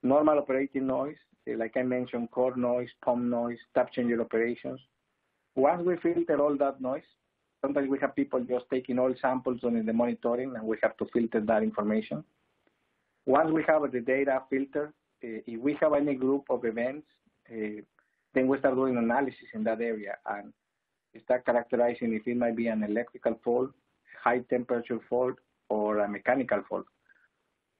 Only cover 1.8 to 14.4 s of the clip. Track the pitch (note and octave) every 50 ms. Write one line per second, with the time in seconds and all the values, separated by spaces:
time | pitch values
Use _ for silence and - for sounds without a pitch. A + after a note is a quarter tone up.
1.8 | B2+ B2+ B2+ B2+ B2 B2 - A#2+ A#2+ A2+ - C3 B2+ B2+ B2 B2+ B2 A#2+ B2 B2
2.8 | B2 A#2+ - _ - - B2 A#2+ A#2+ A#2+ A#2+ A#2 A#2+ A#2+ A#2+ A#2 - _ _ C3+
3.8 | B2 - - - B2 A#2+ A#2+ A#2 A2+ A2 - A2+ A#2 A#2 A#2+ - - C3+ C3 C3
4.8 | _ _ _ _ _ _ _ _ _ _ _ _ _ _ _ C3+ C3 C#3+ E3+ F3
5.8 | E3+ F3+ F3+ E3 - E3+ F3 E3+ E3 E3+ D#3 C#3+ C#3+ D3+ D3 C#3 C#3+ C#3 C3 C3+
6.8 | C3 B2+ C3 D3 - _ _ _ _ _ _ _ _ _ _ _ - C#3 C#3 D3
7.8 | C#3 C3+ C#3 C#3 D3 C3+ - - C#3 C#3 - C3 B2 B2+ B2+ B2 B2 _ - C3
8.8 | B2+ - B2 B2 B2+ C3 B2+ B2+ - C3 C3 C3 C3 C3+ B2+ A#2+ - B2 A#2 A2+
9.8 | A2 A2 A2+ A2+ A#2+ A#2+ A#2+ A2+ - A#2+ A#2+ B2 B2+ C3+ B2+ A2+ A2 A2 A2 G#2+
10.8 | - A2 - - G#2+ - - A#2 A#2+ A2+ - A2+ G#2+ G#2+ A2+ G#2+ A2 A2 A2 -
11.8 | G#2 G#2+ G#2+ A2 G#2+ - - G#3 G#3 _ _ _ _ _ _ _ _ _ _ _
12.8 | _ _ _ _ _ _ _ _ _ B2 C3 C#3 D#3+ D#3+ D#3 D#3+ D#3 - D#3 D#3
13.8 | D3 C3+ B2 B2 A#2 B2+ C3 C3+ C#3 C#3 C3 C3